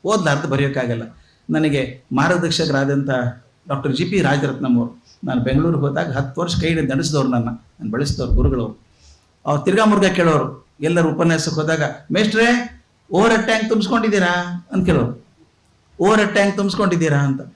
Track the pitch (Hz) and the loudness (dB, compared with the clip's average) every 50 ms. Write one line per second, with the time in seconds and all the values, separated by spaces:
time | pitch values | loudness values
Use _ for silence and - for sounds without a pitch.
0 | - 180 214 208 170 156 139 143 170 143 135 135 143 135 139 135 127 117 117 113 | 0 0 0 0 2 0 0 0 -2 -2 -2 0 0 -2 -2 -4 -2 -2 -4 -4
1 | 113 113 - - _ _ _ _ _ - 156 156 156 151 139 139 127 123 - - | -6 -12 -16 -20 _ _ _ _ _ -4 -2 0 0 0 0 -2 -2 -4 -8 -18
2 | _ _ 127 139 151 170 180 175 175 165 170 - 160 151 139 135 139 135 139 139 | _ _ -2 0 0 2 0 0 0 -2 -2 -2 -2 0 0 0 0 0 0 -2
3 | 135 139 131 127 123 120 - - _ _ _ _ _ - 139 135 - 147 127 - | -2 -2 -2 -2 -2 -4 -6 -8 _ _ _ _ _ -8 -8 -4 -2 -4 -2 -2
4 | 170 175 208 190 151 135 143 139 - - - - 143 127 120 117 117 - - - | -2 -2 0 0 0 0 0 0 -2 -4 -4 -4 0 0 2 0 0 -2 -8 -16
5 | _ _ _ _ - - 131 123 110 127 135 147 160 170 160 139 143 135 135 156 | _ _ _ _ -8 -4 -4 -2 -2 0 0 2 2 2 0 0 -2 -2 -2 -2
6 | 170 170 - 139 139 - - 160 175 170 - - 156 165 165 160 143 127 135 135 | -4 -4 -4 -4 -6 -6 -6 -6 -6 -4 -2 -2 -2 0 0 -2 -2 -2 -2 -2
7 | - 143 151 143 131 127 123 120 113 120 117 - _ _ _ _ - 107 110 127 | -2 -2 -2 0 0 0 0 -2 -2 -4 -6 -10 _ _ _ _ -8 -6 -4 -4
8 | 147 139 - - 131 - 147 139 127 135 135 123 113 107 107 _ _ _ _ _ | -2 -4 -4 -4 0 0 2 2 2 2 0 0 -4 -6 -8 _ _ _ _ _
9 | _ - - _ _ _ _ _ _ 139 147 143 135 190 185 214 220 214 208 196 | _ -20 -20 _ _ _ _ _ _ -2 -2 0 0 0 2 4 4 4 4 4
10 | 196 185 180 180 170 165 156 - 135 - - - _ _ _ _ 143 160 170 175 | 2 2 2 2 4 4 4 2 0 -2 -8 -14 _ _ _ _ -2 0 2 2
11 | 165 160 143 165 170 170 165 151 - 160 147 156 151 156 160 156 151 - - - | 2 2 2 2 2 2 2 0 -2 -4 -4 -2 -2 -2 0 0 -2 -4 -4 -10
12 | - - 156 190 214 214 208 220 233 240 240 240 240 - - - _ _ _ _ | -8 -4 0 0 0 2 2 2 2 4 2 0 -2 -8 -12 -20 _ _ _ _
13 | _ _ - 180 214 226 226 220 220 - 220 220 214 220 226 214 190 - 254 226 | _ _ 0 2 4 4 4 2 2 0 0 0 0 0 0 0 2 2 0 0
14 | 220 220 202 196 185 175 175 180 180 175 - - - _ - 190 180 185 165 135 | 2 2 2 2 2 2 0 0 -2 -4 -8 -10 -10 _ -2 0 2 2 2 2
15 | 117 117 - - - _ _ _ _ _ _ _ _ _ _ _ _ _ _ - | 0 -2 -6 -10 -18 _ _ _ _ _ _ _ _ _ _ _ _ _ _ 0
16 | 170 202 220 214 208 196 - 202 202 202 190 208 202 196 - - 208 185 175 165 | 2 4 4 4 2 2 2 2 2 2 0 0 -2 -2 0 0 0 2 2 2
17 | 165 156 143 143 143 135 135 135 - - - | 2 2 2 2 2 0 0 -4 -6 -14 -20